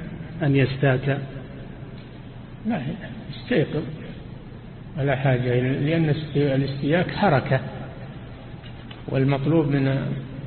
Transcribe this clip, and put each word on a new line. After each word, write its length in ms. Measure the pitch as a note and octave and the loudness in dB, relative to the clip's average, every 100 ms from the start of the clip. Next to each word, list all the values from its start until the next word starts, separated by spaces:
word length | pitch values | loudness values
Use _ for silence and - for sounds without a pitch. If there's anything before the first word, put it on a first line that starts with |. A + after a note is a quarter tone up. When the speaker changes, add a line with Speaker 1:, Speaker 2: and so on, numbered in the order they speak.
| - - - - | -4 -8 -10 0
Speaker 1:
أن 120 | C#3 C#3 | 4 6
يستاك. 640 | C3+ - C#3 B2+ C#3 C3+ C3+ - - - - - - - - - - - - - G#3+ | 4 4 4 4 2 -2 -4 -10 -12 -12 -12 -12 -12 -12 -14 -14 -14 -14 -14 -8 -4
Speaker 2:
لا، 160 | G#3 C3 F3 - - - - | -2 -2 -6 -8 -10 -10 -8
يستيقظ 480 | - A#3+ - D3+ E3+ - - - - - - - - - - D3+ | 0 2 2 0 -4 -8 -10 -12 -12 -14 -14 -14 -14 -14 -8 -2
ولا 160 | C#3 C3 | 2 4
حاجة، 440 | C#3 B2 B2 B2 | 4 4 4 2
لأن 560 | B2+ D3 D3 E3 D#3 C#3+ - C#3+ | 2 2 2 4 4 2 0 2
الاستياك 760 | C#3+ C3+ C#3 - D3 E3+ E3+ | 4 4 2 0 2 2 2
حركة، 480 | - G3 C3+ - C3 - - - - - - - - - - - - - - - | 2 4 4 4 0 0 -8 -10 -12 -12 -12 -14 -14 -14 -14 -14 -14 -14 -12 -2
والمطلوب 600 | C3 C3+ C#3 C#3 E3 D3 | 2 4 4 4 4 4
من 300 | C#3 C3+ C3+ C3+ C3+ - - | 4 4 2 0 -4 -6 -10